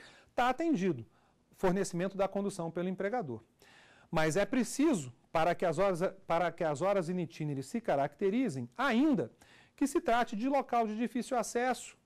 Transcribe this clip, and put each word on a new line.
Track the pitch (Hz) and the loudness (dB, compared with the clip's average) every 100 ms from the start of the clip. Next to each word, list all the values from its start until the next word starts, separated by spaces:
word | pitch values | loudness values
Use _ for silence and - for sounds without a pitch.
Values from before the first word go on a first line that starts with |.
| - - _ | -12 -20 _
tá | - 247 | -2 0
atendido, | 330 330 220 190 127 - _ _ _ _ | 0 0 2 2 -2 -6 _ _ _ _
fornecimento | - 185 190 185 170 190 190 | -2 0 2 0 -2 -2 -2
da | 190 | -2
condução | 196 202 196 165 | 0 -4 -4 -6
pelo | 175 180 | -4 -4
empregador. | 185 196 247 151 113 - _ - - - - - | -4 -4 -4 -6 -8 -12 _ -20 -20 -20 -20 -6
Mas | 160 160 165 | 0 2 2
é | 202 | 0
preciso, | 254 214 - 320 208 127 - _ | 0 0 2 2 2 -2 -14 _
para | 165 170 | 2 2
que | 165 180 | 2 0
as | 156 | 2
horas, | 196 165 185 - - | 2 2 -2 -4 -2
para | 170 170 | 0 0
que | 165 | 0
as | 160 135 | -2 0
horas | 185 196 160 | 2 2 0
in | 180 | -2
itinere | 160 - 151 135 | -4 -6 -6 -6
se | - 233 | -6 -6
caracterizem, | - 143 143 - 196 233 247 131 120 | 0 0 0 0 0 0 -2 -4 -8
ainda | - 269 226 311 208 113 - - - - | -4 0 4 4 2 0 -8 -20 -20 -14
que | - 277 | -4 0
se | 339 | 0
trate | 247 233 233 | 2 2 2
de | 202 262 | -2 0
local | 277 - 240 220 | 0 2 0 0
de | 214 | 0
difícil | 240 247 - 247 | -2 -4 -2 -2
acesso, | - 240 254 240 - - | 0 0 0 -2 -6 -20